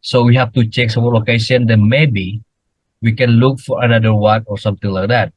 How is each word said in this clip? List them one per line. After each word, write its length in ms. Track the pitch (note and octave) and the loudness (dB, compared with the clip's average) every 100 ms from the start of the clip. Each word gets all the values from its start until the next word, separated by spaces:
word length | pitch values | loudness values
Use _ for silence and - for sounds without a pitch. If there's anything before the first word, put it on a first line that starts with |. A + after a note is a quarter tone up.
So 220 | - B2+ | 0 0
we 120 | A#2+ A#2+ | 2 2
have 160 | A#2+ | 0
to 120 | B2+ A2 | -2 -2
change 300 | - A#2+ A2+ | -2 -2 -2
our 160 | A#2 | 0
location, 540 | A#2 A2 A#2 A#2 B2+ A#2 | 0 0 -2 0 0 2
then 220 | A2 G#2+ | 2 2
maybe 540 | C3+ D3+ G#2 F#2 G#2+ - _ _ _ _ _ | 2 0 0 -6 -10 -14 _ _ _ _ _
we 100 | A#2 | -4
can 180 | A2+ B2 | 0 2
look 300 | A#2 B2+ C3+ | 4 2 0
for 220 | - G2+ | -6 -2
another 320 | A#2+ A2+ A2 | 0 2 2
one 300 | G#2+ G#2 A2 A2 | 2 2 0 -4
or 120 | G2+ | -6
something 320 | G#2+ G2 G#2 | -6 -6 -6
like 180 | F#2+ G2+ | -6 -2
that. 240 | A#2+ F#2 | -2 -2